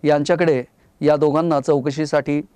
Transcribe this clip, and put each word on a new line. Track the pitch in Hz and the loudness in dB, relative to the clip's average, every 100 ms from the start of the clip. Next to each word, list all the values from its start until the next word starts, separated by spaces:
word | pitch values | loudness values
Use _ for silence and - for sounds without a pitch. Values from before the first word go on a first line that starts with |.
यांच्याकडे | 147 147 147 170 170 135 123 _ _ _ | 2 0 2 0 2 0 -2 _ _ _
या | 143 151 | 0 2
दोघांना | 151 147 170 147 | 2 0 0 -2
चौकशीसाठी | 131 147 135 143 151 151 139 147 - | 0 0 0 -6 -2 -2 -2 -6 -6